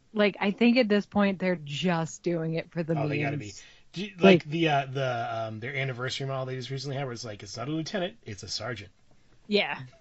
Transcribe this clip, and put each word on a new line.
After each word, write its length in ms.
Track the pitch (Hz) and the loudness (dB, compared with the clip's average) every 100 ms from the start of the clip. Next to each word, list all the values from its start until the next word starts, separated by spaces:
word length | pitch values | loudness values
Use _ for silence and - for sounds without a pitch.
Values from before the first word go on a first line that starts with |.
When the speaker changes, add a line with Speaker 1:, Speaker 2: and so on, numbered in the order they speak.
| _ | _
Speaker 1:
like, 220 | 214 208 - | 2 2 2
I 100 | 202 | -2
think 260 | 196 240 240 | 4 6 6
at 120 | 220 | 4
this 160 | 208 - | 2 2
point 340 | 208 202 180 | 2 2 2
they're 200 | 185 170 | 0 -2
just 600 | 143 143 180 165 160 - | -4 -2 0 2 0 -4
doing 320 | 170 170 160 160 | -2 -2 -2 -4
it 160 | - | -6
for 120 | 170 | -6
the 100 | 160 | -2
Speaker 2:
Oh, 20 | 160 | 0
Speaker 1:
memes. 120 | 147 | 0
Speaker 2:
they 100 | 147 | 0
gotta 160 | 147 113 | -2 -4
be. 160 | 104 - - - - | -6 -14 -20 -20 -16
Do 100 | 165 | -10
you, 80 | 202 190 | -10 6
like, 40 | |
Speaker 1:
Like 260 | 190 180 151 | 8 8 6
Speaker 2:
the, 200 | 165 160 | 0 2
uh, 160 | 143 135 | 2 0
the, 560 | 131 131 117 117 113 113 | -2 -2 -2 -4 -4 -6
um, 120 | 107 | -6
their 160 | 120 139 | -8 -4
anniversary 500 | 135 120 127 - 135 | -4 -4 -6 -4 -4
model 200 | 135 131 | -4 -4
they 100 | 131 | -6
just 140 | 120 | -8
recently 260 | 135 139 135 | -8 -6 -6
had, 80 | 139 | -6
where 60 | |
it's 120 | 117 113 | -8 -10
like, 180 | 104 | -12
it's 140 | 104 - | -12 -10
not 100 | 127 | -6
a 40 | |
lieutenant, 440 | 160 156 202 180 - | -6 -4 -4 -6 -8
it's 180 | - 104 | -14 -14
a 40 | 101 | -8
sergeant. 440 | - 110 110 95 _ _ - _ - - | -8 -8 -10 -12 _ _ -20 _ -20 0
Speaker 1:
Yeah, 300 | 202 151 147 127 - | 0 0 -4 -10 -18